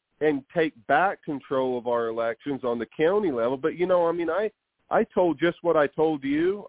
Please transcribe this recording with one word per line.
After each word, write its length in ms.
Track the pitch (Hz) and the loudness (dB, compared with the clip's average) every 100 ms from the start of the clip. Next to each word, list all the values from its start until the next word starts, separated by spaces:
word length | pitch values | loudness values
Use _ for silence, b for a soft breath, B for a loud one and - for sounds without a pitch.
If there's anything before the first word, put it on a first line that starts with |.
| _ - | _ -2
and 220 | 151 143 - 175 | 0 0 -4 -2
take 180 | 160 117 110 | -2 -4 0
back 360 | 143 190 175 | 2 2 -2
control 540 | - 139 - 131 131 123 | -8 -10 -4 -2 -2 -2
of 80 | 117 | -2
our 220 | 120 113 | -2 -2
elections 560 | 113 117 113 143 135 | -2 -4 -4 -6 -6
on 160 | 123 117 | -4 -4
the 80 | 113 - | -6 0
county 340 | 160 208 196 | 2 2 0
level. 260 | 123 117 135 | 0 -2 0
But, 200 | 156 160 | -4 -2
you 80 | 185 | 2
know, 220 | 180 170 | 2 2
I 40 | |
mean, 180 | 170 165 | 0 -2
I, 180 | 175 214 _ _ _ - | -2 -4 _ _ _ -2
I 140 | 180 | 0
told 360 | 226 - 180 143 | 0 2 0 2
just 180 | 165 - | -2 -2
what 160 | 170 160 | 0 2
I 80 | 143 | 2
told 360 | - 160 151 | 2 0 0
you. 420 | 135 147 175 202 | -2 -2 0 -2